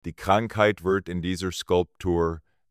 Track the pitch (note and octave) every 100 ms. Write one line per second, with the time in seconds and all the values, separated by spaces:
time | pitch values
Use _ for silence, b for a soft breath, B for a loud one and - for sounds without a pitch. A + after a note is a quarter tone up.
0 | E2+ D#2+ - G2+ A2+ A2 G#2+ G2+ F2+ F#2+
1 | E2+ F2 E2+ F2+ F#2 - - F2+ F2 _
2 | F#2+ E2+ E2 E2 _ _ _